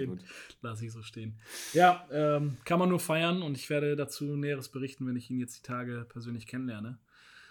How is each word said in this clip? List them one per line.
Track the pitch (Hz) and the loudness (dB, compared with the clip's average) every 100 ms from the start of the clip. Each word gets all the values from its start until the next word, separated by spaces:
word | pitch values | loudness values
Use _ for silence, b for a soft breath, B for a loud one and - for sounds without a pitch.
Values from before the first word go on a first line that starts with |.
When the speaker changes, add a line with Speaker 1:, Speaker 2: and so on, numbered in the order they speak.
Speaker 1:
stehen. | 135 | -2
Speaker 2:
gut. | 185 - B B - | -4 -12 B B -12
Speaker 1:
Lass | 120 110 | -8 -6
ich | 113 | -8
so | 113 | -10
stehen. | 110 113 110 110 B B B | -14 -10 -10 -10 B B B
Ja, | 160 180 175 - | 8 8 8 0
ähm, | 147 151 147 147 123 | 2 4 4 2 -2
kann | - 175 | 0 4
man | 180 | 6
nur | 175 | 4
feiern | - 160 170 185 | 2 2 2 0
und | 160 131 | -2 -6
ich | - | -2
werde | 147 147 147 | 0 2 0
dazu | 139 - 147 143 | -2 -4 -4 -2
Näheres | 143 139 123 | -2 -4 -6
berichten, | 131 131 - 127 | -6 -8 -6 -4
wenn | 123 | -4
ich | 120 | -2
ihn | 127 | -4
jetzt | 123 - | -4 -8
die | |
Tage | - 123 123 120 117 | -8 -6 -6 -8 -10
persönlich | 120 120 117 - | -10 -8 -8 -8
kennenlerne. | 127 127 107 113 135 _ B B B B | -6 -6 -6 -8 -10 _ B B B B